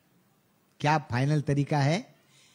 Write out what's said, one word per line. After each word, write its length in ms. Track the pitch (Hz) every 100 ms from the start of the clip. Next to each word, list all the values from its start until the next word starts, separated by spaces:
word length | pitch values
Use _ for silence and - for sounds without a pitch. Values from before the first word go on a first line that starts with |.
| _ _ _ _ _ _ _ _
क्या 180 | 147 156
फाइनल 420 | - 120 139 151
तरीका 380 | 135 143 139 147
है? 360 | 139 180 - _ _ _ _